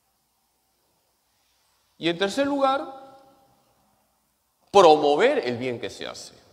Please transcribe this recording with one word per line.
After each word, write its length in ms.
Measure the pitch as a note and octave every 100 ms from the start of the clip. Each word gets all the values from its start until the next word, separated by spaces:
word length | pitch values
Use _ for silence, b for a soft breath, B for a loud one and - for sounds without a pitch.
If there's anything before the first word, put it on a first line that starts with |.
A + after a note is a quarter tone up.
| _ _ _ _ _ _ _ _ _ _ _ _ _ _ _ _ _ _ _ -
Y 100 | D#3+
en 80 | F3
tercer 300 | G3 C4+ C#4
lugar, 400 | C#4+ C4+ C4+ D#4 - - - - _ _ _ _ _ _ _ _ _ _ _ _ _ _
promover 680 | G3+ E3+ D3+ D3 D3 A#3+ C#4+
el 180 | B2 A#2
bien 220 | B2+ A2+
que 100 | G2+
se 180 | - B1
hace. 260 | - - - _